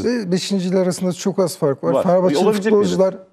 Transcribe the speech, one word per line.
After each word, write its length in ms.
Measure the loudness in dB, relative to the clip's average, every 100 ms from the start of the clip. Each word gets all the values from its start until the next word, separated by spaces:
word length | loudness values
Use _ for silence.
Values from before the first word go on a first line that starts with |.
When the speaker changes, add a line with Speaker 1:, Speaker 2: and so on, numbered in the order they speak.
Speaker 1:
Tabii. 40 | -2 -4
Speaker 2:
Ve 140 | -2
beşinciliği 500 | -4 -2 -2 0 0
arasında 300 | 0 -2 -4
çok 260 | -2 -4 -2
az 180 | -2 0
fark 260 | -2 -2
var. 80 | -2
Speaker 3:
Var. 100 | 0
Speaker 2:
Fenerbahçeli 360 | 2 2 2 2
Speaker 3:
Olabilecek 340 | 2 2 2
Speaker 2:
futbolcular 400 | 2 2 2 0
Speaker 3:
biri. 80 | -2 -14